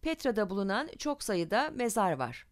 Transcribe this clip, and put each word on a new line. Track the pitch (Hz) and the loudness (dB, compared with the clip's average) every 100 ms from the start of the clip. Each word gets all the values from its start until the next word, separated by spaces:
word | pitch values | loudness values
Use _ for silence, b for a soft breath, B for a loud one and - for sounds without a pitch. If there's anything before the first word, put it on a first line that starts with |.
Petra'da | 311 320 277 220 202 | 0 0 0 2 2
bulunan | 196 196 196 311 - | 0 0 0 -2 -6
çok | 294 285 | -4 -4
sayıda | - 190 165 208 302 | -2 0 2 2 0
mezar | 311 240 220 190 | 0 0 2 2
var. | 147 123 127 - | 2 -2 -6 -16